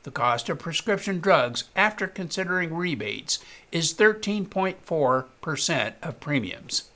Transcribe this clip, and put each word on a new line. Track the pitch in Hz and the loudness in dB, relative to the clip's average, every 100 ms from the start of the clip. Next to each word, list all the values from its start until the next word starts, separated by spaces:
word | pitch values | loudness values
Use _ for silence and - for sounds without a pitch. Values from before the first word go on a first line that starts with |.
The | - | -10
cost | 120 120 120 - | 0 2 2 0
of | 156 | -6
prescription | 170 156 - 196 202 185 | -4 -4 -2 -2 -2 -2
drugs, | 180 165 123 120 - - | 6 6 4 -2 -4 2
after | 208 208 185 | 2 0 -6
considering | - 175 - 180 180 170 | -6 -6 -4 -2 0 -2
rebates, | 165 180 127 107 107 - - - - - | -2 -2 -2 -4 -6 -4 -6 -6 -20 -6
is | 170 160 | -2 -2
thirteen | - 214 214 208 208 185 | 4 4 4 -2 -2 -2
point | 196 190 190 - | 0 -2 -2 -4
four | 160 131 131 - - | 2 4 4 0 -10
percent | - 143 - 147 107 - | -6 -2 0 0 0 -4
of | 165 - | -10 -8
premiums. | 147 143 92 - - - - | -2 0 0 -8 -6 -6 -6